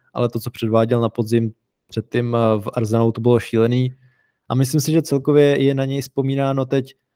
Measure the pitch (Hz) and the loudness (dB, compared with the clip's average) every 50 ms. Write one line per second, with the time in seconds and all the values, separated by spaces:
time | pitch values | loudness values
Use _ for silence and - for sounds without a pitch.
0 | _ _ - 123 123 120 - 117 - 120 - - - 110 110 113 113 113 123 120 | _ _ -6 -4 -4 -2 -4 -6 -8 -10 -8 -6 -4 0 2 2 2 2 2 0
1 | 117 113 - - 113 107 117 117 117 110 110 _ _ _ _ _ _ _ - 117 | 0 0 -2 -4 -4 0 0 0 0 -2 -6 _ _ _ _ _ _ _ -10 -10
2 | 110 - - 120 120 117 117 117 117 113 110 107 101 101 - 123 113 104 110 113 | -8 -4 -4 -4 -2 -2 0 0 2 2 2 0 -2 -6 -6 -4 -2 0 0 2
3 | 117 113 110 - 113 120 120 117 - - - 113 113 117 123 127 127 127 127 - | 2 0 0 0 2 2 2 2 2 0 0 2 2 2 2 0 0 -2 -4 -10
4 | _ _ _ _ _ _ _ _ _ - 123 127 135 131 143 156 - - 156 165 | _ _ _ _ _ _ _ _ _ -4 -2 0 0 0 0 -2 0 0 0 0
5 | 156 - 143 139 135 - 147 147 143 143 143 143 139 139 139 135 135 135 135 139 | 0 0 -2 -2 0 2 4 4 4 4 4 2 2 2 0 0 -2 -4 -4 -6
6 | 131 - _ - 135 135 135 139 139 135 135 135 131 131 139 139 131 131 - _ | -6 -6 _ -4 -2 -2 -2 -2 -2 -2 -2 -2 -2 -2 -2 -2 -2 -4 -10 _
7 | _ _ _ | _ _ _